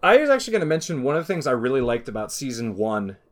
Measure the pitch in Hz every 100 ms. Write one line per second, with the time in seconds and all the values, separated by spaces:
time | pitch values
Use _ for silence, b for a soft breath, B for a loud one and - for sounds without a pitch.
0 | 175 247 302 269 254 214 160 160 160 160
1 | 127 156 165 180 139 123 120 135 120 120
2 | 120 107 107 - 139 117 117 95 110 107
3 | 98 98 _